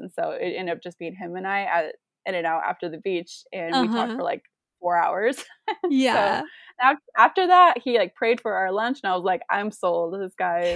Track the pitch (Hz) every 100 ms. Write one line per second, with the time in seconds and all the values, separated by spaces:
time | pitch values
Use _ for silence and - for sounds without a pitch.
0 | 190 - 160 - 180 - 180 170 180 -
1 | 170 185 175 180 190 196 196 170 156 -
2 | _ _ - 180 165 160 - 185 175 156
3 | 196 175 175 - - 190 165 262 226 226
4 | 226 220 165 - _ _ _ _ 175 175
5 | 165 180 226 - - - - - 359 269
6 | 262 240 202 180 208 - - - 254 294
7 | _ - 254 - 359 359 349 247 254 233
8 | 180 - 226 233 226 190 190 196 240 262
9 | 202 180 185 175 - 202 214 - 185 170
10 | 170 196 190 - 180 170 175